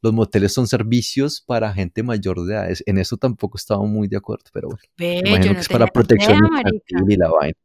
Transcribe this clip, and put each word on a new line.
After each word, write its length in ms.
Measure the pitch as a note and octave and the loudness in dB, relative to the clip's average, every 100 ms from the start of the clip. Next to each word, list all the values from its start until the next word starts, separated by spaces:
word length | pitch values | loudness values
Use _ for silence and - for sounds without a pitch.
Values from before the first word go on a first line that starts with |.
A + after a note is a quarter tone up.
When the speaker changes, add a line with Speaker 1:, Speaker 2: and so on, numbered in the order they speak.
Speaker 1:
los 120 | A2+ | 0
moteles 400 | A2 A2 G#2+ G2 | 0 0 0 0
son 140 | - B2 | 0 -2
servicios 720 | A#2 A2 A#2+ - - C#3 - _ | -2 0 -2 -2 -4 -4 -4 _
para 280 | A#2 A2 | -4 -2
gente 300 | G2 F2+ - | -4 -6 -6
mayor 400 | A#2+ A2 F#2+ F2+ F2 | -4 -4 -4 -4 -4
de 80 | G#2+ | -4
edad. 140 | F#2 | -4
Es, 120 | F#2 - | -6 -2
en 120 | F#2+ | -2
eso 200 | F#2 A2 | -2 -2
tampoco 400 | C3 A2 G2+ - | -4 -4 -8 -8
estaba 260 | - G2+ G#2 | -4 -2 -2
muy 220 | G#2+ G#2 | -2 -2
de 100 | G2+ | -4
acuerdo, 280 | - G#2+ _ | -8 -12 _
pero 160 | - - | -12 -10
bueno. 120 | A2+ _ _ | -14 _ _
Speaker 2:
Ve, 240 | E3+ F3 | -6 -2
Speaker 1:
Me 60 | F#3+ | 2
imagino 160 | G3+ C3 | 4 4
Speaker 2:
yo 40 | |
Speaker 1:
que 40 | F#3+ | 2
Speaker 2:
no 40 | |
Speaker 1:
es 60 | - | 0
para 160 | A#2+ A2+ | 2 2
Speaker 2:
tenía 80 | |
Speaker 1:
protección 440 | B2 A2 A2 G#2+ G2+ | 2 4 4 6 6
Speaker 2:
idea, 100 | G#2 - | 4 2
Speaker 1:
infantil 240 | A3 - _ F2+ | 0 -2 _ -2
Speaker 2:
marica. 100 | F#2+ | 2
Speaker 1:
y 40 | G2+ | 2
la 120 | F2 | 4
vaina. 280 | D#2+ D2 E2 | 2 0 -6